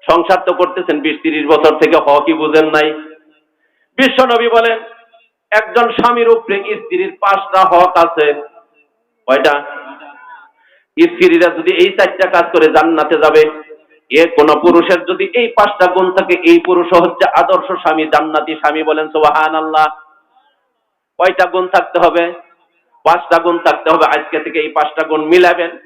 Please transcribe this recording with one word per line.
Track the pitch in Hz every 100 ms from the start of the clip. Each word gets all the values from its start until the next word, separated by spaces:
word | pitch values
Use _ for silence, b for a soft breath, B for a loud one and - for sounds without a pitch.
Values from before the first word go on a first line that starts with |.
| -
সংসার | 165 165 185
তো | 185
করতেছেন | 180 180 180 175 151
বিশ | 147 147
ত্রিশ | 160 151 147
বছর | 151 151 -
থেকে, | 156 160
হকই | 143 143 143
বুঝেন | 156 156 156 156
নাই। | 151 151 151 - - _ _ _ _ _ _ _ -
বিশ্বনবী | 262 - 254 233 233
বলেন, | 226 226 226 - - _ _ _ _ _
একজন | 214 214 233 233
স্বামীর | 233 240 240 233
উপরে | 226 - 196
স্ত্রীর | 196 214 - 359 370 -
পাঁচটা | 202 196 196 185
হক | 185 175 180 180
আছে। | 170 160 147 147 - - _ _ _ _ _ _ -
কয়টা? | 135 156 143 147 - - - - - 960 960 _ _ _ _ _ -
স্ত্রীরা | 165 170 175 170 175 160
যদি | 160
এই | 180 185 185
চারটা | 190 - 185
কাজ | 180
করে | 165 170 156
জান্নাতে | 156 165 160 151
যাবে। | 156 151 151 156 156 - - _ _ _
এ | 139 170
কোন | - 151 151
পুরুষের | 170 170 165 175
যদি | 165 175 190
এই | 240 226
পাঁচটা | - 202 - 180
গুণ | 180 185
থাকে, | 185 185 175
এই | 165 170 170
পুরুষ | 175 170 180
হচ্ছে | 170 170 190 -
আদর্শ | 170 185 -
স্বামী, | 185 165 160 156
জান্নাতি | 151 156 156 151
স্বামী। | 156 151 156
বলেন | 156 156 156
সুবহানাল্লাহ। | 156 151 151 156 156 156 156 151 - - _ _ _ _ _ _ _ _ _ _ _
কয়টা | 180 190 180
গুণ | 185 185
থাকতে | 185 - 175 175
হবে? | 165 170 175 - _ _ _ _ _
পাঁচটা | 156 175 - 170
গুণ | 170 170
থাকতে | 170 147 -
হবে। | 156 151 147
আজকে | - 156
থেকে | 151 156
এই | 151
পাঁচটা | 156 151 - 160
গুণ | 156
মিলাবেন। | 156 180 180 175 170 -